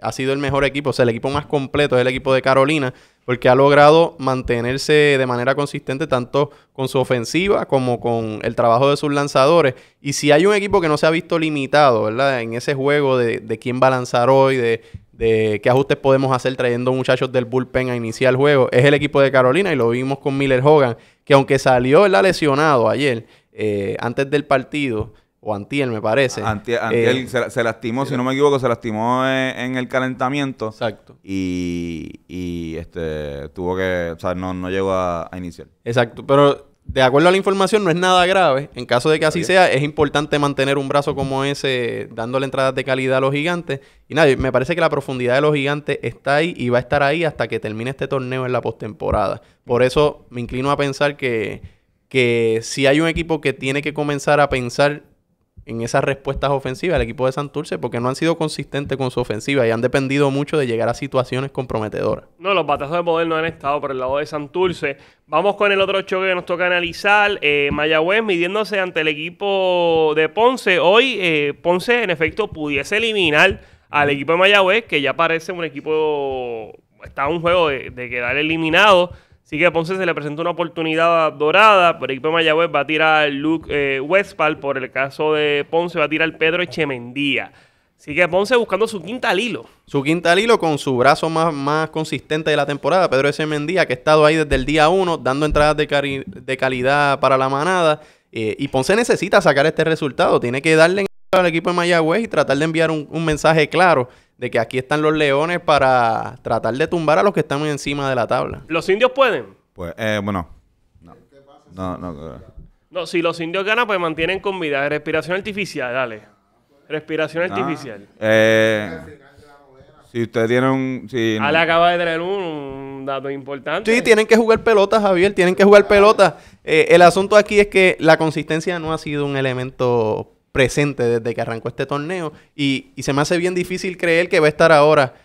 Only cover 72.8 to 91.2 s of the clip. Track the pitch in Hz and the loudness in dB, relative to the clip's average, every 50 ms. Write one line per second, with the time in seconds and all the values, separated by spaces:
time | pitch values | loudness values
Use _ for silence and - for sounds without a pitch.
72.8 | 143 - 202 220 233 226 214 202 180 156 147 151 180 196 - - - - _ _ | -4 -2 -2 -2 -2 -2 0 0 0 2 4 4 4 2 2 -2 -10 -20 _ _
73.8 | _ _ - 147 147 143 143 139 139 147 165 175 185 196 208 202 190 180 202 233 | _ _ -2 0 0 0 0 -2 -2 0 2 2 4 4 4 4 4 4 2 0
74.8 | 226 - 175 147 139 131 - 165 165 160 165 165 160 - 185 170 165 151 139 143 | -2 -2 -4 -2 -2 -2 0 0 0 0 -2 -4 -6 -8 -10 -8 -8 -10 -10 -8
75.8 | 131 151 156 156 156 151 147 143 139 135 131 127 127 120 117 113 107 - - - | -6 -4 -2 0 0 -2 -2 -2 -4 -4 -4 -6 -6 -8 -10 -10 -12 -14 -18 -20
76.8 | _ _ _ _ - - - 139 135 147 170 175 160 170 180 180 165 151 139 127 | _ _ _ _ -20 -12 -6 -4 -4 -2 -2 -2 0 0 2 2 2 2 0 -4
77.8 | - - 127 127 123 117 123 123 120 120 131 143 151 156 165 160 160 156 156 185 | -8 -10 -12 -12 -10 -8 -6 -4 -4 -2 -2 -2 0 0 -2 -2 -2 0 2 4
78.8 | 208 214 190 180 180 175 - - _ _ _ _ _ - 156 147 175 175 156 165 | 4 6 4 4 2 0 -6 -14 _ _ _ _ _ -8 -2 0 0 0 0 0
79.8 | 160 170 190 190 185 170 160 156 147 147 147 156 165 175 170 165 175 165 165 170 | -2 -2 -4 -4 -2 -2 -4 -4 -6 -8 -6 -6 -6 -4 -4 -4 -6 -6 -6 -6
80.8 | 160 160 160 160 165 170 170 165 160 151 147 143 151 151 165 196 220 220 208 190 | -4 -2 0 2 2 2 2 2 0 0 -2 -2 0 2 4 6 6 6 6 6
81.8 | 175 170 160 - 131 127 135 127 131 156 165 170 160 156 151 165 170 165 147 143 | 4 4 2 0 -4 -6 -6 -4 -2 0 0 2 2 2 2 2 0 0 0 -2
82.8 | 139 143 156 151 160 156 156 156 151 147 139 139 147 156 160 156 151 - - 143 | -2 0 0 2 2 4 4 4 2 0 0 -2 -2 -2 -2 -2 -4 -4 -4 -2
83.8 | 143 139 135 135 135 147 185 196 196 - - - 156 151 156 - 139 139 135 135 | -2 -2 -2 -2 0 0 2 0 0 0 -2 -2 -2 -2 -2 -2 -4 -4 -4 -4
84.8 | 127 117 - 131 135 139 - - 151 156 156 151 151 147 147 143 139 - 160 165 | -6 -6 -4 -4 -4 -4 -4 -2 -2 0 0 0 0 0 0 -2 -2 -2 -2 -2
85.8 | 175 170 175 165 147 147 156 165 160 160 156 - 160 160 170 175 175 170 - 170 | -2 -2 -2 -2 -2 0 0 -2 -2 -2 -2 0 0 0 0 -2 -4 -4 -4 -4
86.8 | 156 143 131 120 120 123 123 139 143 143 127 110 95 - _ _ _ _ _ _ | -4 -4 -4 -8 -10 -10 -6 -4 -2 -2 -2 -4 -6 -8 _ _ _ _ _ _
87.8 | _ _ _ _ _ 151 143 165 180 156 175 190 208 202 254 240 214 - 190 190 | _ _ _ _ _ -6 -2 0 0 2 0 0 0 2 2 0 0 0 -2 -2
88.8 | 220 226 214 185 156 190 247 254 - 226 180 185 240 233 165 113 123 - _ _ | -2 -2 -4 -8 -10 -10 -8 -6 -4 -2 -2 -2 -2 -4 -6 -8 -12 -16 _ _
89.8 | _ - - 139 135 147 165 175 170 165 175 196 226 233 226 - 170 160 147 - | _ -6 -4 -2 0 0 -2 0 2 2 2 4 4 4 2 2 2 0 -2 -2
90.8 | - 143 131 120 123 139 156 - | -2 -2 2 4 4 4 4 4